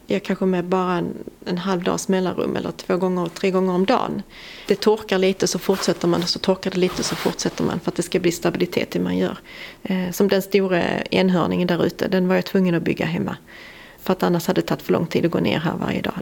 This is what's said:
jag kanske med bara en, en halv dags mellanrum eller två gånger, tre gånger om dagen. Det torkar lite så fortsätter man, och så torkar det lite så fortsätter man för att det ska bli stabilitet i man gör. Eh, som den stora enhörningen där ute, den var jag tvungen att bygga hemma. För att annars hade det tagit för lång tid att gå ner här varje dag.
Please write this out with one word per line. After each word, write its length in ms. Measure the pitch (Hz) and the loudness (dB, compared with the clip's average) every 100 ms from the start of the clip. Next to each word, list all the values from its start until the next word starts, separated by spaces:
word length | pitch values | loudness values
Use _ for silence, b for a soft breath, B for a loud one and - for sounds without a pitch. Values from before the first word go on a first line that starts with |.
| - | -4
jag 160 | 202 | -4
kanske 220 | - 190 190 | -2 0 0
med 200 | 180 180 | 0 0
bara 280 | 185 180 | 0 0
en, 200 | 175 175 - - - - | 0 -2 -6 -14 -12 -6
en 120 | 180 | -4
halv 260 | 190 180 | -2 -2
dags 240 | 185 165 - | 0 -2 0
mellanrum 480 | 185 185 - - - | 0 0 -2 -2 -2
eller 160 | - | -6
två 260 | - - 180 | -8 -4 0
gånger, 300 | 185 180 170 | 0 0 -2
tre 240 | - 196 | -2 0
gånger 220 | 185 185 | 2 2
om 120 | 180 190 | 2 2
dagen. 360 | 254 50 208 - B B B B | 2 0 -6 -10 B B B B
Det 80 | 196 | 2
torkar 420 | 220 214 - 185 | 4 2 0 2
lite 300 | 185 190 185 | 2 2 0
så 120 | 180 | 0
fortsätter 480 | - 190 - 170 175 | 0 0 0 0 2
man, 160 | 170 | 2
och 60 | 175 | 0
så 100 | - | -2
torkar 320 | - 185 190 | 0 0 0
det 60 | 185 | 0
lite 260 | 180 - | 0 0
så 120 | - 165 | -4 -2
fortsätter 480 | 180 - 160 - | -2 -2 -4 -2
man 160 | - 175 | -2 0
för 120 | - | -4
att 40 | - | -4
det 80 | |
ska 160 | - 180 | -2 0
bli 120 | 180 | 0
stabilitet 640 | 170 175 175 180 - - 175 | 0 -2 0 0 0 -2 -2
i 40 | |
man 180 | 180 185 | -2 0
gör. 200 | 185 - B B B B | -2 -4 B B B B
Eh, 280 | - 185 180 | -4 -2 -2
som 160 | 175 202 | 0 2
den 140 | 196 | 2
stora 400 | 190 202 190 175 185 - - | 4 2 4 2 2 0 0
enhörningen 560 | 185 185 180 175 180 180 | 2 4 4 2 2 2
där 180 | 175 - | 2 0
ute, 220 | - - | 0 0
den 200 | 190 185 | 2 2
var 80 | 185 | 2
jag 100 | - | 2
tvungen 300 | 196 185 170 | 2 4 2
att 80 | |
bygga 220 | 170 - 165 | 0 0 0
hemma. 320 | 180 196 - B B B B B B | -2 -4 -6 B B B B B B
För 100 | - | -4
att 100 | 185 | 0
annars 240 | 185 175 - | 2 2 2
hade 140 | 170 | 0
det 60 | - | 0
tagit 140 | 151 | -4
för 120 | - | 0
lång 120 | 185 165 | 0 2
tid 200 | - 170 | 0 2
att 60 | |
gå 80 | 175 | 2
ner 200 | 175 - | 2 0
här 140 | 165 - | -2 -2
varje 240 | - - | -2 -4
dag. 120 | - - | -4 -8